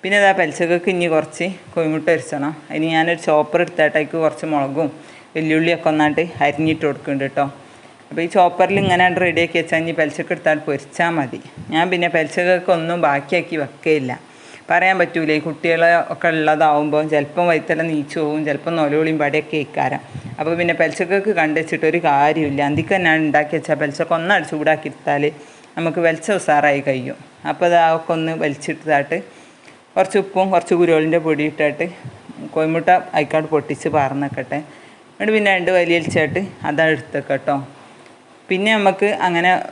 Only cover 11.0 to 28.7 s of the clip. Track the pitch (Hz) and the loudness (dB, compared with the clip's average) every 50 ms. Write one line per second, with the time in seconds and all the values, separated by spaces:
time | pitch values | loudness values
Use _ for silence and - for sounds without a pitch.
11 | 175 170 170 160 139 120 - - - - - - - - - 160 175 185 185 175 | -2 0 0 -2 -4 -4 -6 -12 -14 -16 -18 -18 -12 -4 0 0 0 2 0 0
12 | 175 170 160 165 160 151 - 185 180 180 185 175 180 - 180 165 160 165 170 175 | 0 0 0 0 -2 0 -2 -2 2 2 2 2 2 0 0 0 0 -4 -2 0
13 | 160 147 139 143 143 - 190 175 160 - 165 156 143 131 - - - 160 156 151 | 2 2 2 0 -2 0 -2 -2 -2 -2 -4 -6 -6 -6 -8 -6 0 0 0 0
14 | 131 127 123 - - - - - - - - - - - 165 175 180 185 190 185 | 0 -4 -8 -10 -14 -20 -20 -20 -20 -20 -20 -20 -4 0 0 2 4 2 2 2
15 | 175 165 - 170 160 151 151 151 147 165 151 - - 175 165 165 170 170 170 170 | 0 0 0 -4 0 0 0 -2 -2 -4 -8 -4 -2 0 2 4 4 4 4 4
16 | - - 165 - - 170 160 160 156 156 156 151 160 151 147 147 151 151 147 151 | 2 -2 -6 -2 -2 0 0 2 2 2 2 4 4 4 4 2 0 0 0 0
17 | 156 156 156 147 139 143 - 175 175 175 165 156 151 - 165 160 165 165 160 151 | 0 2 0 0 0 -2 -2 0 2 2 2 0 0 -2 -2 -2 -2 -2 -2 -4
18 | 143 147 - 170 156 147 151 156 151 151 143 143 - - 170 170 151 143 147 156 | -4 -4 -6 -4 -4 -2 -2 -2 -2 -4 -4 -4 -4 -4 -2 0 0 0 2 0
19 | 160 160 160 151 147 143 143 156 147 - - 156 139 - - 151 139 131 139 147 | 0 0 0 0 0 0 0 -2 -4 -2 -4 -6 -6 -4 -4 -2 -2 -2 -2 -6
20 | - - - - - - - - 156 156 170 170 175 170 165 165 165 160 151 - | -10 -12 -16 -14 -14 -14 -10 -6 -4 -4 -2 0 0 -2 0 0 0 0 0 -4
21 | 185 165 190 202 190 220 202 170 160 156 151 165 156 156 165 151 165 156 156 170 | -2 0 0 0 0 0 0 2 0 2 0 -2 -2 -2 -4 0 0 0 0 2
22 | 165 156 143 139 143 151 160 165 156 143 139 139 143 143 151 147 - - 196 190 | 2 2 4 4 4 4 2 2 0 -2 0 0 0 0 0 -2 0 0 0 2
23 | 180 165 160 160 160 151 139 147 151 151 170 156 143 - 156 139 151 147 139 - | 2 2 2 2 2 2 2 2 0 0 -4 -6 -2 -2 -2 -2 -2 -4 -2 -4
24 | 165 - 170 160 165 185 202 156 151 - 165 151 151 156 156 147 - 151 131 - | -2 -2 -2 -2 0 0 0 0 0 -2 -6 -2 2 0 0 0 -2 -10 -12 -8
25 | - 156 143 143 147 147 151 - - - - - - - - 165 165 165 147 175 | -4 -2 0 0 0 -2 -4 -6 -20 -20 -20 -20 -20 -12 -8 -4 -4 -2 -2 2
26 | 170 165 160 156 - - 208 180 - - 151 147 147 147 143 143 135 143 135 131 | 2 2 0 0 -2 -2 -2 -2 2 2 2 4 4 4 2 2 0 -2 -4 -2
27 | 123 131 123 - - - - - - 151 151 - 180 175 175 170 165 160 160 165 | -4 -8 -10 -12 -16 -20 -20 -12 -8 -8 -4 0 2 4 6 6 6 4 2 0
28 | 165 - 170 160 160 160 160 156 - 151 143 139 - - | 0 -2 -2 -2 0 -4 -2 -2 -2 -4 -4 -4 -8 -8